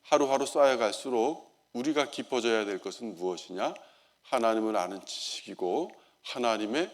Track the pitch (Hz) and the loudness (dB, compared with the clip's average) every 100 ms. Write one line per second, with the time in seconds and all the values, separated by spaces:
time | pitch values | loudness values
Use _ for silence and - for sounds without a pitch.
0 | - 147 139 135 135 156 139 123 107 98 | 2 4 6 2 2 4 4 6 2 0
1 | 131 120 123 160 - _ _ 120 143 147 | -2 2 2 0 -10 _ _ -4 0 0
2 | 135 - 120 123 113 110 101 95 98 - | 0 -4 -4 0 2 2 0 -4 -6 -10
3 | 117 85 92 85 - 92 139 - - _ | -10 -6 -4 -4 -6 -4 -4 -6 -16 _
4 | _ _ - 127 113 110 110 104 90 95 | _ _ -4 0 2 2 2 0 -2 -4
5 | - - - - - 98 90 117 196 - | -10 -10 -8 -10 -12 -6 -2 -2 -4 -10
6 | _ _ - 135 120 107 107 139 185 | _ _ -10 -4 0 0 -2 -2 -4